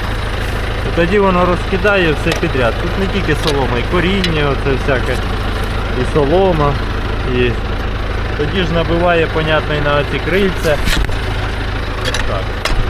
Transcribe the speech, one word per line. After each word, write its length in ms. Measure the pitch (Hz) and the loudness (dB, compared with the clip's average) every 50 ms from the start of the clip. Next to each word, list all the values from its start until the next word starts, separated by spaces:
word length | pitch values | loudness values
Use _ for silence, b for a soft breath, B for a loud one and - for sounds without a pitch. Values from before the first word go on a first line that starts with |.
| - - - - - - - - - - - - - - - - - - | -4 -2 -4 -4 -4 -4 -4 -4 -4 -2 -2 -2 -2 -2 -4 -2 -2 -2
І 80 | - | 0
тоді 220 | 165 175 170 202 208 | 0 0 2 2 4
воно 280 | 196 190 180 180 180 | 4 4 4 2 2
розкидає 680 | 180 175 - - - 196 185 180 208 202 190 175 160 | 2 2 0 0 -2 -2 0 2 2 2 2 2 2
все 280 | 143 - - 165 156 - | 0 0 0 0 0 0
підряд. 340 | 175 156 - 127 123 113 107 - | 0 0 0 0 0 0 0 0
Тут 80 | - 180 - 190 | -2 -2 -2 -2
не 60 | 196 | -2
тільки 420 | 185 208 196 156 156 147 - - 160 | 0 0 0 0 0 0 0 0 0
солома, 300 | 143 143 127 123 123 120 | 0 0 0 0 0 -2
і 140 | 123 - | -2 0
коріння, 560 | 147 - 160 180 196 196 180 180 160 151 147 143 | 0 0 2 2 2 0 0 0 0 0 0 0
оце 240 | 135 - - 139 135 | 0 0 0 0 0
всяке, 360 | 120 - 151 135 120 - 127 123 117 - - - - - - - - - - - - - - - 123 | 0 0 0 0 0 0 0 -2 -2 -2 -2 -2 -2 -2 -2 -2 -2 -2 -2 -2 -2 -2 -2 -2 -2
і 120 | 123 - - | -2 0 2
солома. 580 | 160 143 135 160 - 196 185 170 156 147 143 135 - - - - - - - - - - 131 127 | 2 2 4 4 4 4 4 4 2 2 2 0 0 -2 -2 -2 -2 -2 -2 -2 -2 -2 0 0
І 140 | 123 123 120 110 - - - - - - - - - - - - - - - - - | 2 2 2 0 -2 -2 -2 -2 -2 -2 -4 -4 -4 -4 -4 -2 -2 -2 -2 -2 -2
тоді 240 | 147 147 165 190 175 | -2 -2 0 0 0
ж 60 | 160 170 | 0 0
набиває, 520 | 170 160 160 165 170 175 175 170 165 156 151 - | 0 0 2 0 2 2 4 4 2 2 0 0
понятно, 400 | 160 160 160 156 151 147 - 151 | -2 0 2 2 0 0 0 0
і 100 | 147 147 | 0 0
на 100 | 147 147 | 2 2
оці 260 | 147 139 - 139 135 - 151 | 2 0 0 -2 -2 -2 0
крильця. 460 | 175 196 202 185 165 - - 160 147 135 - - - - - - - - - - - - - - - - - - - - - - - - 110 107 - - - 107 | 2 2 2 2 0 0 0 0 2 2 2 2 2 2 2 0 0 -2 -2 -2 -2 -2 -2 -2 -2 -4 -4 -4 -4 -4 -4 -4 -4 -4 -4 -2 -2 0 0 0
Так. 160 | 107 95 - 107 98 - - - - - - - | 0 -2 -2 -2 -4 -4 -2 0 0 2 0 0